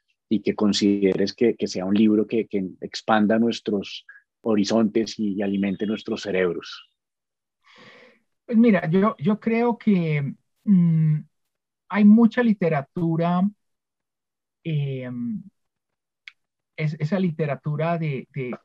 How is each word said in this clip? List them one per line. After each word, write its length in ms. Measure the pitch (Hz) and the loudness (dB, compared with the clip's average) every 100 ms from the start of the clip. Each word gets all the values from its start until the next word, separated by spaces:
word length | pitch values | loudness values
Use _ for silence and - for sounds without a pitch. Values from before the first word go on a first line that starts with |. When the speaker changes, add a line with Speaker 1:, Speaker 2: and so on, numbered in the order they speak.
| _ _ _ | _ _ _
Speaker 1:
y 120 | 107 | -2
que 140 | 104 101 | -2 0
consideres 760 | 104 98 104 101 98 92 98 | 0 2 2 2 2 0 -2
que, 220 | - 117 107 | 0 0 0
que 120 | 104 | -6
sea 180 | - 92 | -6 -2
un 80 | |
libro 320 | 101 110 107 104 | 2 4 2 0
que, 220 | 117 101 | -4 -4
que 240 | 101 92 - | -6 -6 -10
expanda 560 | - - - 110 104 113 | -14 -12 -2 0 2 2
nuestros 680 | 117 110 - 101 - - - - _ _ | 0 -2 -4 -6 -6 -14 -18 -20 _ _
horizontes 800 | 113 104 101 110 110 113 104 - | -2 -2 0 0 0 0 -4 -4
y, 140 | 104 | -6
y 80 | 98 | -4
alimente 420 | 98 98 98 92 104 | -4 -2 -2 -4 -6
nuestros 360 | 107 - 107 | -6 -6 -8
cerebros. 680 | 104 92 92 82 - - - _ _ _ _ _ _ _ _ - - - - _ _ _ - | -6 -2 -2 -4 -10 -18 -20 _ _ _ _ _ _ _ _ -20 -20 -20 -20 _ _ _ -2
Speaker 2:
Pues 120 | 226 | 4
mira, 320 | 233 190 160 | 6 4 2
yo, 260 | 185 214 - | 2 2 0
yo 200 | 151 208 | -2 -2
creo 380 | 226 226 240 226 | -2 0 0 0
que, 560 | - 190 165 147 139 - _ _ | 0 2 2 -2 -4 -8 _ _
mm, 560 | - 185 170 160 156 151 - _ _ _ _ _ _ | 2 4 4 2 2 0 -4 _ _ _ _ _ _
hay 160 | 196 208 | 4 6
mucha 360 | 220 226 254 | 8 6 4
literatura, 1040 | 240 208 170 151 - - 165 160 170 180 202 - _ _ _ _ _ _ _ _ _ _ | 0 2 0 -2 -4 -4 -2 0 0 0 0 -4 _ _ _ _ _ _ _ _ _ _
em, 800 | 165 151 139 131 123 123 120 104 - _ _ _ _ _ _ _ - _ _ _ _ - | -6 -4 -4 -6 -10 -8 -8 -8 -12 _ _ _ _ _ _ _ -20 _ _ _ _ -8
es-, 200 | 156 160 | -6 -4
esa 200 | 151 196 | -4 -2
literatura 760 | 185 156 151 135 151 147 160 170 | -2 -2 -6 -6 -6 -4 -4 -2
de, 300 | 156 131 - | -4 -6 -10
de, 240 | 139 123 107 | -10 -10 -10